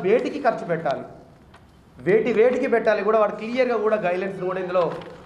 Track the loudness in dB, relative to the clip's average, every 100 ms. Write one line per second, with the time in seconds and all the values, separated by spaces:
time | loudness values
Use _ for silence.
0 | 2 2 2 -2 -2 -2 -4 -4 -2 -4
1 | -8 -18 -20 -20 -20 -20 -20 _ -20 -8
2 | 2 2 2 4 4 4 0 2 2 0
3 | 2 2 2 -2 -6 -2 0 2 0 0
4 | 0 -2 -4 -4 -4 -4 -2 0 0 -4
5 | -14 -16